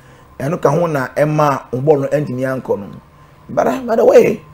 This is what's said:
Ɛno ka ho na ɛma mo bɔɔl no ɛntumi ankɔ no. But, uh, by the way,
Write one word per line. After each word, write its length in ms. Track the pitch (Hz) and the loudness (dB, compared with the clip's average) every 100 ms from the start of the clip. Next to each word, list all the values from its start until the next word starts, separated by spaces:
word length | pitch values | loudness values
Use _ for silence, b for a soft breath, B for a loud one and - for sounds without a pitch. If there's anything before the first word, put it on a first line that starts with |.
| b b b - | b b b -8
Ɛno 200 | 135 175 | -6 0
ka 100 | 143 | 0
ho 160 | 156 170 | 2 0
na 200 | 147 123 - | -2 -4 -2
ɛma 560 | 151 151 147 131 - | 0 2 2 0 -4
mo 80 | 127 | -2
bɔɔl 200 | 143 147 | 2 2
no 60 | 135 | 0
ɛntumi 540 | 143 135 127 131 131 | -2 -4 -6 -4 -6
ankɔ 180 | - 101 | -4 -6
no. 80 | 98 - - b b b - | -6 -16 -20 b b b -6
But, 200 | - - | -2 -2
uh, 120 | 262 | -2
by 140 | 240 226 | -2 2
the 80 | |
way, 380 | - 233 185 - - | 6 6 4 0 -10